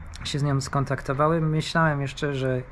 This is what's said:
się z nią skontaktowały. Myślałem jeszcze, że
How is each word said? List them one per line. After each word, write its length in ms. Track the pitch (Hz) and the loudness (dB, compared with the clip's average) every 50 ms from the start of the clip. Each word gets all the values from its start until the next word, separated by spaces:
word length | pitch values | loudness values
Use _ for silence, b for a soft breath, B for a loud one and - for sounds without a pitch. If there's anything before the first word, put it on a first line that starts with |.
| - - - - - | -14 -14 -12 -10 -6
się 140 | - - 143 | -4 -2 0
z 40 | |
nią 180 | 143 147 139 135 | 0 2 2 0
skontaktowały. 800 | 131 - - 143 135 - 135 127 - - 135 135 151 156 165 165 | 0 0 0 0 0 0 -2 -4 -2 -2 0 2 2 4 4 2
Myślałem 600 | 160 156 156 156 147 - - 170 165 156 147 139 | 2 2 2 0 0 0 2 4 4 4 2 0
jeszcze, 340 | 139 135 - - 156 143 139 | -2 -4 -4 -4 -2 -2 0
że 280 | 131 131 131 127 127 127 - | 0 0 0 0 0 -2 -6